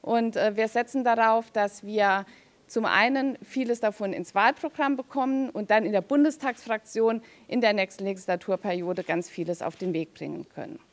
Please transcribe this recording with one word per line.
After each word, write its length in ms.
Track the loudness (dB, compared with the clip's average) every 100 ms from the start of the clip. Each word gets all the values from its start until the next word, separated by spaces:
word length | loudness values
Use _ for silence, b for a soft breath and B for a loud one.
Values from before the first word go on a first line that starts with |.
Und, 340 | 0 0 0 0
äh, 180 | 0
wir 140 | 0 0
setzen 340 | 0 -2 0
darauf, 480 | 2 4 4 4 0
dass 320 | -2 -2 -4
wir 440 | -6 2 4 2 -2 B B B _
zum 180 | -2
einen 520 | 2 2 4 2 -2 -4
vieles 380 | -8 -4 -2 0
davon 320 | -2 -2 -6
ins 200 | -4 -4
Wahlprogramm 640 | 2 2 2 -8 -2 0 0
bekommen 540 | -4 -2 0 0 -2
und 220 | -4 2
dann 120 | 2
in 60 | 4
der 120 | 0
Bundestagsfraktion 1200 | 2 4 4 2 -6 -6 -6 -6 -4 0 2 0 B B B
in 120 | 0
der 120 | 2
nächsten 320 | 2 0 -4
Legislaturperiode 1000 | -6 -6 -4 -4 0 -2 -2 -2 -2 -4
ganz 260 | -2 -4 -4
vieles 320 | -8 -6 -4
auf 140 | -6
den 180 | -6 -4
Weg 220 | -4 -6
bringen 320 | -10 -10 -10 -12
können. 240 | -14 -14 -14 _